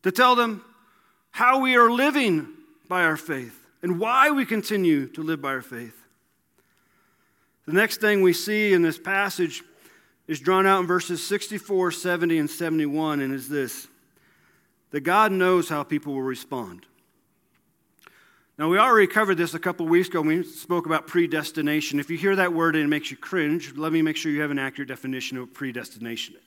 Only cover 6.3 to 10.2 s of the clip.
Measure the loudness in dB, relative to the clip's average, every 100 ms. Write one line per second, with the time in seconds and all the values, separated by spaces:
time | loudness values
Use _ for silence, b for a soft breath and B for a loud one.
6.3 | _ _ _ _ _ _ _ _ _ _
7.3 | _ _ _ -2 0 0 0 0 4 4
8.3 | 2 -2 0 2 4 2 -2 -4 -2 -2
9.3 | -2 -6 -6 -18 b b b b b